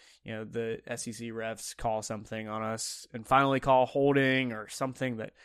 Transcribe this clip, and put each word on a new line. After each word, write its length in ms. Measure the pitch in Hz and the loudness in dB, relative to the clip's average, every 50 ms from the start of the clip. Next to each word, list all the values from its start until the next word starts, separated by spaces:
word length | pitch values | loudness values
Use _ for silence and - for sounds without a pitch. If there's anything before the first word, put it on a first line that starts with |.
| - - _ _ - | -20 -20 _ _ -12
You 100 | - 113 | -10 -8
know, 100 | 110 110 | -8 -8
the 340 | 107 - 117 113 113 113 - - | -6 -6 -4 -4 -4 -6 -8 -8
S 220 | 135 120 120 - | -8 -8 -8 -8
E 40 | 123 | -8
C 200 | 110 113 117 117 | -8 -8 -8 -8
refs 440 | 113 113 110 113 110 104 - - - | -6 -6 -6 -6 -6 -8 -10 -12 -8
call 280 | - - 117 110 110 107 | -4 -2 -2 -2 -2 -2
something 440 | - 110 104 110 - 110 110 110 | -4 -6 -8 -8 -10 -10 -8 -6
on 140 | 107 107 110 | -6 -6 -4
us 460 | 110 110 113 110 - - - - - - - | -4 -4 -4 -4 -6 -6 -8 -10 -12 -12 -12
and 120 | 117 110 | -8 0
finally 340 | - 135 135 139 139 135 131 | 4 6 6 6 6 4 2
call 280 | - 139 131 127 127 | 4 6 6 6 6
holding 640 | - - 143 139 143 139 139 135 131 131 131 127 123 | 4 4 4 4 6 6 6 4 4 4 2 2 0
or 160 | 113 107 104 - | -4 -6 -10 -10
something 480 | - - 135 131 123 - 135 127 117 | -6 -6 -4 -4 -4 -4 -4 -4 -4
that 160 | 110 - - - _ | -6 -8 -10 -12 _